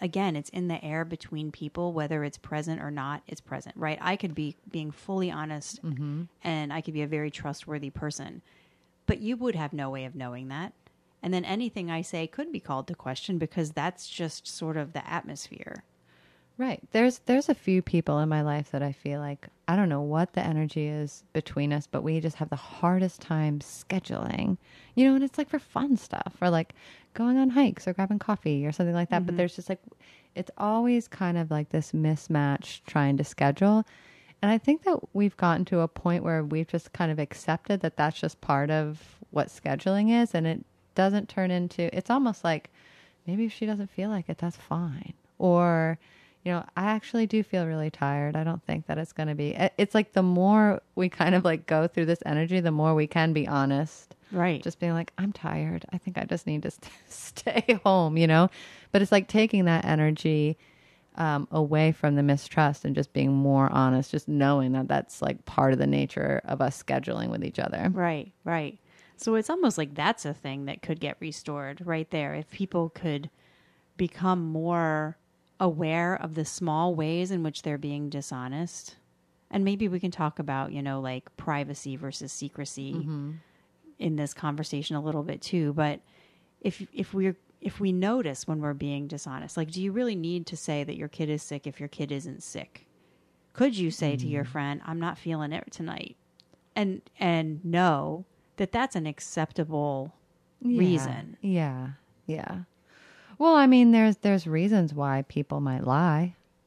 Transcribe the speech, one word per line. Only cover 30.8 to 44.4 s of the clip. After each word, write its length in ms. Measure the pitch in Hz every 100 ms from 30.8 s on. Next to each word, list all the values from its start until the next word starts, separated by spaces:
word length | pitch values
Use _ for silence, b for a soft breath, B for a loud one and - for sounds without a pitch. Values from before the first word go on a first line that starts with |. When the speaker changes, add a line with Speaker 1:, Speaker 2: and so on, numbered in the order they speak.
| 240 240 -
Speaker 2:
kind 300 | - 180 170
of, 120 | 160
like, 200 | 151 147
this 200 | 160 -
mismatch 920 | 160 156 156 - 151 143 139 - - -
trying 300 | 151 139 139
to 80 |
schedule. 600 | - - 143 143 196 214 - b b b b _
And 100 | 202
I 60 | 220
think 260 | - 311
that 160 | 381 320 -
we've 220 | 202 202 -
gotten 280 | 175 165 180
to 140 | 175
a 80 | 165
point 340 | - 175 175
where 220 | 170 160
we've 240 | 147 156 165
just 240 | 170 -
kind 180 | - 165
of 80 | 156
accepted 640 | 147 - - 165 - 202
that 160 | 165 -
that's 240 | 151 -
just 200 | 160 -
part 300 | - 139 147
of 460 | 156 151 151 - - -
what 180 | 151 -
scheduling 640 | - 147 139 190 202 214 233
is. 120 | 240 170
And 100 | 160
it 180 | 165 - _ _
doesn't 340 | - 190 202 202
turn 220 | - 185
into, 420 | 180 175 - 170 185
it's 140 | -
almost 340 | 254 247 202
like 260 | 170 156 - b b b b b -
maybe 200 | 196 226
if 60 |
she 140 | - 214
doesn't 240 | 208 196
feel 180 | - 202
like 180 | 202 165
it, 100 |
that's 180 | 160